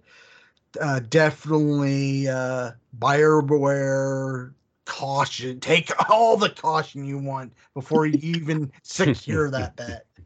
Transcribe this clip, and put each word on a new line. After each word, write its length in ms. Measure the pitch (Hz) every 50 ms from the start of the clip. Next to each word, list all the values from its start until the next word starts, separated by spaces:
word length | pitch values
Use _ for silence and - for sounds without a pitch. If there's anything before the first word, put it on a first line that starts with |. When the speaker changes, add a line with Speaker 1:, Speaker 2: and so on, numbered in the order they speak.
| _ _ _ - - _ _ _ _ _ _ _ _ _ - -
Speaker 1:
Uh, 180 | 160 147 135 131
definitely, 1300 | 120 110 156 160 156 151 151 - - 151 156 151 151 147 147 143 143 139 139 139 139 139 135 135 139
uh, 460 | 135 131 131 127 127 131 127 123 117 - - _ _ -
buyer 460 | 113 110 135 143 147 151 156 156 156
beware, 1120 | 143 139 151 147 139 139 139 139 139 135 135 135 135 135 135 135 135 131 131 127 127 127 - _ _ _ _ _ _
caution. 760 | - - - 143 135 135 139 139 - - - 120 127 127 131
Take 320 | - - 160 175 160 - - - - -
all 260 | - 220 233 226 226
the 140 | 202 208 185
caution 540 | - - - 160 160 156 151 - - 143 139
you 140 | 139 139 139
want 340 | 139 139 135 131 127 117 - _ _ _ _
before 320 | 135 131 - 156 156 156
you 120 | 156 151 143
even 520 | 151 165 170 170 156 147 160 156 147 135 -
Speaker 2:
<laughs> 60 | _ _
Speaker 1:
secure 680 | - - - 190 147 120 - - 139 110 156 151 139 131
that 240 | 131 127 - -
bet. 300 | - 120 101 87 - - _ _ - -